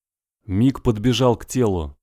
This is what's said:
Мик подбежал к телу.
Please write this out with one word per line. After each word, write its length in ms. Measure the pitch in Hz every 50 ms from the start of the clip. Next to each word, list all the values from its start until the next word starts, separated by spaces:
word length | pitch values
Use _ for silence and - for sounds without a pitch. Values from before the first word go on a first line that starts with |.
| _ _ _ _ _ _ _ _ _
Мик 360 | - 92 104 123 139 127 -
подбежал 540 | - 127 107 107 107 127 117 120 131 123 110
к 100 | - -
телу. 500 | - - 127 120 104 92 85 78 71 - _